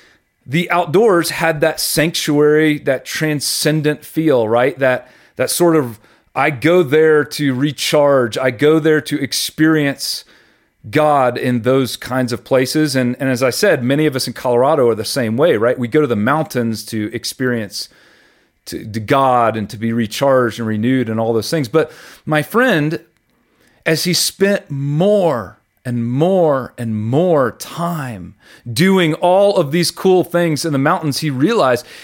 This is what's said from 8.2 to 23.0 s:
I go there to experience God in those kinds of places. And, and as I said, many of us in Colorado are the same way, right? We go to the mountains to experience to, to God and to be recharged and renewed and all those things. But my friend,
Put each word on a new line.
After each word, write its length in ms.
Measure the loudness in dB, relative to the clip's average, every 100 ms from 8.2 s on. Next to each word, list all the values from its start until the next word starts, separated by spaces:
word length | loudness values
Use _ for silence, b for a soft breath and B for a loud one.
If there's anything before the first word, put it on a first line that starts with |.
| 0 -2
I 140 | -2
go 300 | 2 2 4
there 200 | 4 0
to 200 | 0 -6
experience 1040 | -4 -4 -6 0 2 2 0 -4 -8 -10 -12 b b b b b -6
God 480 | 0 2 2 0 -2
in 240 | -2 -2
those 340 | 0 0 0 -6
kinds 360 | -6 -4 -2
of 100 | -4
places. 520 | 0 0 2 0 0 0
And, 200 | -2 -2
and 100 | -2
as 140 | 0
I 80 | -2
said, 320 | 0 0 2
many 240 | 0 0 0
of 80 | -2
us 100 | -6
in 80 |
Colorado 560 | -6 -2 2 2 2 2
are 60 | 0
the 100 | -4
same 320 | -4 -2 0
way, 180 | 2 2
right? 220 | 0 0
We 100 | 0
go 140 | 0
to 60 | 2
the 80 | 0
mountains 680 | 0 0 -2 -4 -4 -4 -8
to 280 | -6 -6
experience 720 | -6 -10 -6 -4 -4 -6 -10 -14 b b b b b b b -14
to, 240 | -12 -8
to 80 | -10
God 560 | 0 2 4 4 2 0
and 140 | -6
to 80 | -6
be 160 | -4
recharged 640 | -2 -4 -2 2 2 2 -2
and 100 | -4
renewed 420 | -2 0 0 -2
and 100 | -2
all 120 | -2
those 200 | -2 -2
things. 160 | -4 0
But 240 | 0 0 B B B -4
my 160 | -2
friend, 640 | 0 0 2 2 0 -4